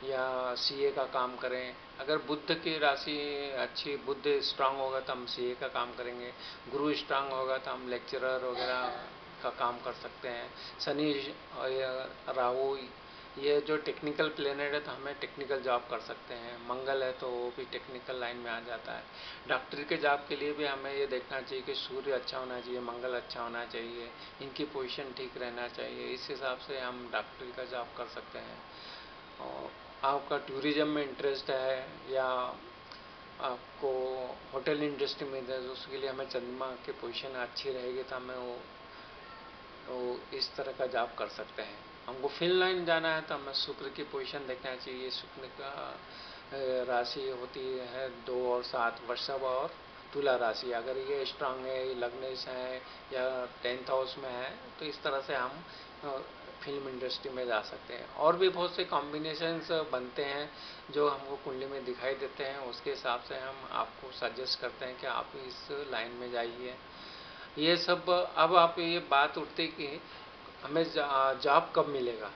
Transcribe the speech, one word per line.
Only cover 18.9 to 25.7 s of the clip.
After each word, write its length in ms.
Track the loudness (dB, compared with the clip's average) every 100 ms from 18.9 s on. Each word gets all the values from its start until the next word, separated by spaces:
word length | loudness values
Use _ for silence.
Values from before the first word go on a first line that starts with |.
है। 120 | -8 -8 -12 -12 -12 2
डॉक्टरी 360 | 2 2 -6
के 140 | 0 4
job 280 | 6 6 2
के 60 | 0
लिए 180 | 0
भी 120 | 2 0
हमें 280 | 0 -2
ये 140 | 0 2
देखना 340 | 2 0 -4
चाहिए 220 | -2 -4
कि 100 | -2
सूर्य 380 | -4 -2 -2 0
अच्छा 280 | 0 0 -4
होना 220 | -4 -4
चाहिए, 180 | -4 -4
मंगल 340 | -2 -2 0
अच्छा 280 | -2 -2 -4
होना 240 | -2 -2 -4
चाहिए, 460 | -4 -6 -6 -10 -12 -14 -10
इनकी 240 | -8 -2 -2
position 460 | 0 -2 -4 -6 -6
ठीक 140 | -6 -4
रहना 300 | -4 -2
चाहिए। 400 | -4